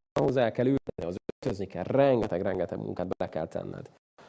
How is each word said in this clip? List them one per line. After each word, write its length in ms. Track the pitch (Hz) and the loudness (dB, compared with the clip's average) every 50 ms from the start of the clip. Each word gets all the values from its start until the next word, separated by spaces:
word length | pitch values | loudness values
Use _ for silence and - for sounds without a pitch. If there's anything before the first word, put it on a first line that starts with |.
| _ _ - 143 | _ _ -2 0
ahhoz 180 | 147 131 123 | 2 2 4
el 140 | 131 120 110 | 4 2 2
kell 140 | - - 123 | 2 2 2
ülni, 120 | 135 139 135 - - - - 85 | 4 2 2 0 -4 -8 -6 -6
az 100 | 85 92 - - - - _ - | -6 -6 -6 -8 -12 -10 _ -4
öltözni 220 | 127 101 95 95 | -4 -4 -4 -6
kell, 160 | - - 85 92 | -6 -6 -6 -2
rengeteg, 580 | - 120 139 139 139 127 117 104 107 82 90 | 2 4 6 6 6 6 4 2 0 0 0
rengeteg 380 | 95 101 92 90 87 - 90 101 | 0 0 0 0 -2 -2 -4 -6
munkát 280 | 104 104 98 87 90 | -6 -6 -4 -4 -4
bele 240 | 92 95 - 90 - | -4 -4 -4 -4 -4
kell 160 | - 80 80 | -4 -4 -4
tenned. 420 | - - - - - - - - - - _ _ _ _ - - | -4 -6 -6 -8 -8 -10 -10 -12 -16 -20 _ _ _ _ -20 -20